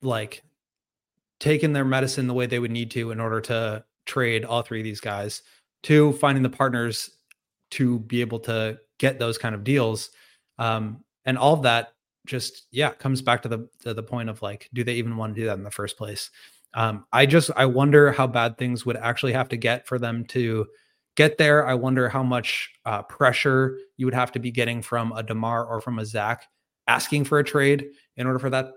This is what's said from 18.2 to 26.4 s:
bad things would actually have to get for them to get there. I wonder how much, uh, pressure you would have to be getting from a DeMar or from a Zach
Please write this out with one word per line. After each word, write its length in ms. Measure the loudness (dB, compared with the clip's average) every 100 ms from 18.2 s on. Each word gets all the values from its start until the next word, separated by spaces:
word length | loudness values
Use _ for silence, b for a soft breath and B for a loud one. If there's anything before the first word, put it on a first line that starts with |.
| 0
bad 300 | 2 -2 -2
things 280 | -4 -4 -4
would 100 | -4
actually 360 | -2 -2 -2
have 160 | -2 -2
to 60 | -2
get 300 | -2 -2 -4
for 120 | -6
them 260 | -4 -6 -6
to 400 | -2 -2 -2 -4 b b b _ 4
get 220 | 4 6
there. 280 | 4 6 4
I 80 | 0
wonder 340 | 0 0 0
how 140 | 0
much, 480 | 0 -2 -2 -6 -6 _ -6
uh, 180 | -6
pressure 760 | -8 2 4 4 2 4 2 -2 -14 -4
you 100 | -2
would 80 | 0
have 180 | -2
to 60 | -2
be 120 | -4
getting 320 | -2 -2 -2
from 300 | -4 -2 -2
a 100 | -6
DeMar 420 | -6 -4 -2 -2 -4
or 140 | -6
from 180 | -6 -6
a 60 | -6
Zach 440 | -4 -4 -4